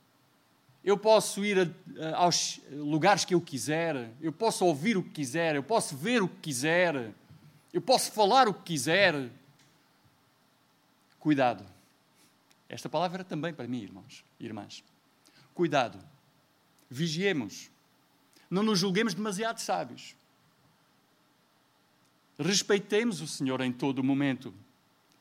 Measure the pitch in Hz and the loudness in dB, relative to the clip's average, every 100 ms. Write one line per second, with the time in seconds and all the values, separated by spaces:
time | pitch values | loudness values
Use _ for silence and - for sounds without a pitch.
0 | _ _ _ _ _ _ _ _ - 196 | _ _ _ _ _ _ _ _ 0 2
1 | 208 220 - - 202 190 175 - - - | 6 6 4 -2 0 2 2 -2 -16 -10
2 | 160 131 175 - - - - 139 147 156 | -6 2 2 2 -2 -8 -12 -8 -2 2
3 | 175 196 - 175 170 131 107 156 165 139 | 4 4 2 0 0 -6 -4 -2 -2 -4
4 | 113 117 160 - 226 - 185 143 175 185 | -8 -8 -8 -2 -2 2 2 2 2 0
5 | - - 135 151 165 147 135 220 - 135 | -2 -6 -6 -2 0 0 0 0 0 -4
6 | 170 247 180 - 160 123 151 170 180 143 | 0 2 0 -2 -8 -2 2 4 2 0
7 | 113 98 _ - - - _ 175 - 247 | -6 -10 _ -20 -20 -20 _ -6 2 2
8 | - 208 202 254 240 180 - 160 123 175 | 2 2 6 6 6 2 -4 -4 2 4
9 | 196 151 123 - _ _ _ _ _ _ | 4 2 -4 -12 _ _ _ _ _ _
10 | _ _ _ _ _ _ _ _ _ _ | _ _ _ _ _ _ _ _ _ _
11 | _ _ 156 143 123 107 95 - _ _ | _ _ 0 2 2 0 -8 -20 _ _
12 | _ _ _ _ _ _ _ 120 - 156 | _ _ _ _ _ _ _ -14 -6 -4
13 | 180 180 180 160 160 156 120 123 101 95 | -2 -4 -8 -6 -6 -8 -8 -8 -10 -16
14 | - - - _ 117 107 101 - - _ | -20 -20 -20 _ -12 -12 -14 -18 -20 _
15 | _ _ _ _ _ - 170 143 117 92 | _ _ _ _ _ -2 2 2 0 -4
16 | - _ _ _ _ _ _ _ _ 123 | -18 _ _ _ _ _ _ _ _ -6
17 | 170 156 196 170 104 - - _ _ _ | -4 0 0 0 -4 -10 -20 _ _ _
18 | _ _ _ _ _ 175 220 202 196 185 | _ _ _ _ _ -2 2 2 2 2
19 | 226 170 214 190 226 226 - 180 135 123 | 0 -2 -6 -4 -4 -4 -4 -4 -4 -10
20 | - - _ _ _ _ _ _ _ _ | -18 -20 _ _ _ _ _ _ _ _
21 | _ _ _ _ _ _ _ _ _ _ | _ _ _ _ _ _ _ _ _ _
22 | _ _ _ - 147 196 - 202 202 208 | _ _ _ -6 -2 0 2 0 2 0
23 | 233 175 156 - 135 131 127 123 143 131 | 0 -4 -8 -4 -2 0 -2 -2 -2 0
24 | 131 139 139 127 - 98 - _ _ _ | 0 0 0 -2 -8 -18 -20 _ _ _
25 | _ _ | _ _